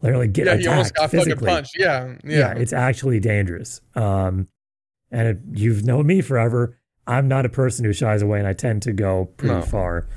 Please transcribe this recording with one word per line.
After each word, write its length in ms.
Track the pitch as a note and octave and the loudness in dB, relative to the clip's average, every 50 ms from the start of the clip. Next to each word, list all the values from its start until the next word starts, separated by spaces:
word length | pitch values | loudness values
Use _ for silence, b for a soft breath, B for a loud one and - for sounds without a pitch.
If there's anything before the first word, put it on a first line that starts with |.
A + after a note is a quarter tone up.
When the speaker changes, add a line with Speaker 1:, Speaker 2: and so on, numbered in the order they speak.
Speaker 1:
literally 280 | - A#2 C3 B2 B2 A2 | 0 0 2 2 2 0
get 180 | G2 - - | 0 2 2
Speaker 2:
Yeah, 100 | F#3 F3 | 2 2
he 100 | - - - | 2 2 2
almost 220 | - D3+ - - - | 2 2 2 0 0
Speaker 1:
attacked 20 | |
Speaker 2:
got 140 | D#3 D#3 D#3 | 0 0 2
fucking 80 | - E3 F3 | 2 2 2
Speaker 1:
physically. 240 | D#3+ D#3 C#3+ - F#3 | 2 0 0 0 0
Speaker 2:
punched. 280 | F3+ D#3+ C#3 - - E3 | 0 0 -2 -6 -2 0
Yeah, 360 | F#3+ F3 D3 C3 B2+ C3 B2+ - - | 0 2 2 0 -4 -8 -12 -14 -8
Speaker 1:
Yeah, 140 | C#3+ D#3 D3+ | -2 2 2
Speaker 2:
yeah. 160 | C3+ B2 - | 2 2 0
Speaker 1:
it's 160 | - B2 A#2+ - | -2 -4 -2 0
actually 480 | C3 B2 C3 C3 - - C3 B2 G#2+ | 0 0 0 0 0 0 0 0 0
dangerous. 600 | G2 A2+ G#2 G2+ G2+ F2+ E2+ E2+ - - - - _ _ - | 2 2 0 0 0 -2 -4 -8 -10 -12 -16 -18 _ _ -4
Um, 540 | - A2+ G2+ G2 F#2+ F#2+ F#2 F#2 F#2+ F#2+ - _ _ _ _ _ _ _ _ _ _ _ - | -2 0 0 0 0 0 0 0 -2 -4 -6 _ _ _ _ _ _ _ _ _ _ _ -8
and 180 | A#2+ A#2+ A2+ A2+ | -2 0 0 0
it, 100 | G#2+ F2 - - - | 0 -2 -6 -8 -4
you've 320 | G2+ G#2 A#2 A2+ G2+ G#2 | 0 2 2 2 2 2
known 220 | B2+ A#2+ C3+ D3+ | 2 2 2 4
me 140 | D3 F#3 F#3+ | 4 4 2
forever. 580 | - - C3+ A#2+ A2+ A#2+ A2+ A#2+ A#2+ B2 - _ _ _ _ _ - | 2 2 0 2 2 2 2 0 0 -2 -4 _ _ _ _ _ -6
I'm 220 | - B2 C3 C#3 C3+ | -2 0 0 2 2
not 160 | C3 C3+ C3 | 2 0 0
a 40 | A#2+ | -2
person 340 | - - C3 B2+ A#2 - A#2+ | 0 0 0 0 0 0 0
who 80 | G#2+ G2+ | 0 0
shies 300 | - - A2 G#2+ G#2 G#2 | 0 0 0 2 2 2
away, 160 | G#2 G#2 G2+ | 0 0 0
and 100 | G2+ G2 | 0 -2
I 60 | F#2+ | -2
tend 280 | - - B2 A2 G#2 - | -2 -2 -2 -2 -2 -2
to 100 | B2+ G#2+ | -2 -2
go 340 | G2 G#2+ F#2+ F#2+ F#2 F#2 | -2 0 0 0 0 -2
pretty 280 | F2 - - C#3 C3+ A#2+ | -4 -6 -4 -2 0 0
Speaker 2:
No. 60 | F#2 E2 | 0 -2
Speaker 1:
far. 440 | - - G#2 F#2 F2 E2+ E2+ E2 b b | -2 -2 -2 -2 -2 -4 -4 -6 b b